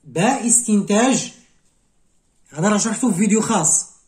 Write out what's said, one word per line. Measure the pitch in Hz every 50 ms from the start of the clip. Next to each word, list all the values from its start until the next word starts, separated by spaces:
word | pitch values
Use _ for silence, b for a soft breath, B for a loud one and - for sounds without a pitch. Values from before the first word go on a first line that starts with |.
| _
باء | 143 120 160 185 240 269 247 214
استنتاج، | 240 - - - - 214 202 185 - 202 214 240 269 247 170 - - - - _ _ _ _ _ _ _ _ _ _ _ _ _ _ _ _ _ _ _ _ _ _
هذا | - 143 170 208
راه | 208
شرحته | 202 220 226 208 - 262 240
في | 180
فيديو | 165 214 208 208 220
خاص. | 214 - 226 190 160 - - - - - _ _ _